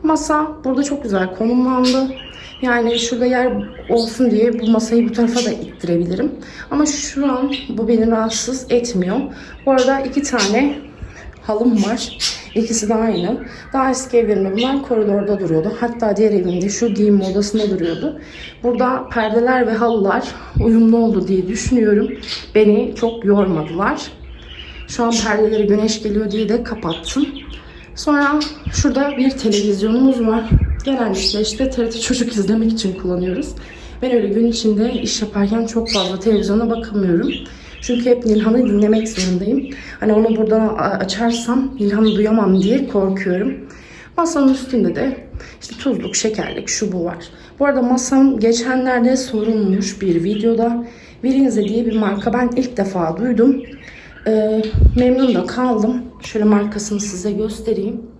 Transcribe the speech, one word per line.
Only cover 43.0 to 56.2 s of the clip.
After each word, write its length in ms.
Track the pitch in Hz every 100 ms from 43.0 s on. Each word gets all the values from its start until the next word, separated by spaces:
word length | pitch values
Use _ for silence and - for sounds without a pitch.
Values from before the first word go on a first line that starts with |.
| 190 190 190 180 226 269 - - - - - -
Masanın 360 | 339 320 269
üstünde 420 | 262 - 247 180 165
de 320 | 269 - - - - -
işte 140 | - -
tuzluk, 400 | 277 202 180 -
şekerlik, 520 | 220 214 165 - 202
şu 240 | - 202
bu 140 | 180 170
var. 120 | 170 - - - -
Bu 60 | 285
arada 160 | 277
masam 580 | 247 247 - 269 269 233
geçenlerde 800 | 226 233 240 262 254 247 240 262
sorulmuş 840 | - 220 214 220 196 185 - -
bir 220 | 190 165
videoda. 640 | 170 208 226 226 233 240 233 - - -
Virinze 400 | 247 269 269 208
diye 220 | 202 226 226
bir 100 | 214
marka 380 | 208 202 240
ben 160 | 240 247 240
ilk 220 | 247 -
defa 400 | 190 185 165 170
duydum. 440 | 247 214 247 277 - - - - - - -
Ee, 340 | 220 214 214 220 214 - -
memnun 400 | 247 254 262 185
da 100 | -
kaldım. 560 | - 254 220 214 254 - -